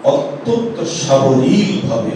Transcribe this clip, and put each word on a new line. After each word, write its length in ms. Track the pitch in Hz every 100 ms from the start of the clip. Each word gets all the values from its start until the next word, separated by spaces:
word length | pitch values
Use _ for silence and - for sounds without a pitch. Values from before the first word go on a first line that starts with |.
অত্যন্ত 800 | 139 143 - - 233 226 226 -
সাবলীলভাবে, 1300 | 165 - - 135 135 131 127 208 208 - 127 113 165